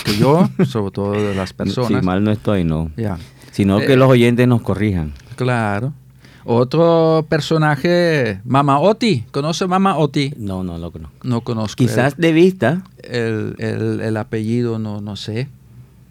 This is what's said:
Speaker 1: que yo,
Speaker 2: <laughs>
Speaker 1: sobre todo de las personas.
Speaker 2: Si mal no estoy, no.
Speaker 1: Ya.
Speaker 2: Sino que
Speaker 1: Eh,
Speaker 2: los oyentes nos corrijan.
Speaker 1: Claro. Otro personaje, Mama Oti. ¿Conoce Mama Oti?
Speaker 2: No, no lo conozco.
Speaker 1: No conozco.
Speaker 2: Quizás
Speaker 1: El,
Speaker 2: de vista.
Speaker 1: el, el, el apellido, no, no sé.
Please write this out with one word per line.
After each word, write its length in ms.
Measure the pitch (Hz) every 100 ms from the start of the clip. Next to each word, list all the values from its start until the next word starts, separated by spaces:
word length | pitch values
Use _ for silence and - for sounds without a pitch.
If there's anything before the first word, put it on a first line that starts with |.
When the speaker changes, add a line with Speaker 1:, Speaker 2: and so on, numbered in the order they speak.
Speaker 1:
que 120 | - 104
yo, 320 | 123 160 208 -
Speaker 2:
<laughs> 60 | 180
Speaker 1:
sobre 240 | 113 98
todo 180 | 98 101
de 200 | 104 104
las 180 | 95 92
personas. 480 | - 98 101 120 -
Speaker 2:
Si 60 | 90
mal 160 | 92
no 80 | 104
estoy, 320 | 107 - 101
no. 300 | 85 78 80 78
Speaker 1:
Ya. 220 | 107 85 - - -
Speaker 2:
Sino 300 | - 98 98
que 140 | -
Speaker 1:
Eh, 20 | 131
Speaker 2:
los 120 | 131
oyentes 380 | 127 120 120 123
nos 160 | 117
corrijan. 520 | - 98 107 92 78 71 -
Speaker 1:
Claro. 580 | - 127 120 107 101 131 - - _ - - -
Otro 760 | 117 127 151 170 165 160 160 160
personaje, 1120 | 160 - 160 151 147 175 175 175 156 117 98
Mama 340 | 117 135 143 139
Oti. 460 | 175 220 233 135 -
¿Conoce 340 | 139 147 170 190
Mama 300 | 185 196 156
Oti? 360 | 147 147 139 143
Speaker 2:
No, 260 | 101 92
no 160 | 92 85
lo 140 | 85
conozco. 240 | 85 78 -
Speaker 1:
No 160 | 131 117
conozco. 340 | 120 113 107
Speaker 2:
Quizás 400 | - 120 113 131
Speaker 1:
El, 60 | 139
Speaker 2:
de 120 | 165
vista. 520 | 160 185 190 117 180 185 -
Speaker 1:
el, 540 | - 123 113 110 104 -
el, 420 | 110 107 110 107
el 160 | 110 110
apellido, 600 | 107 113 110 120 120 113
no, 220 | 107 104
no 160 | 104 98
sé. 320 | - 107 139 - - - - - -